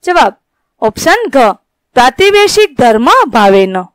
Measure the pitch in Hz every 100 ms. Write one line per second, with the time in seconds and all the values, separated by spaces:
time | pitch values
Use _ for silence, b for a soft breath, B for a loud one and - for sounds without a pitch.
0 | - 349 226 - _ _ _ _ 220 -
1 | 320 403 427 269 220 185 _ _ _ -
2 | 247 - 381 403 415 - 415 277 247 220
3 | 247 494 349 226 202 196 190 185 180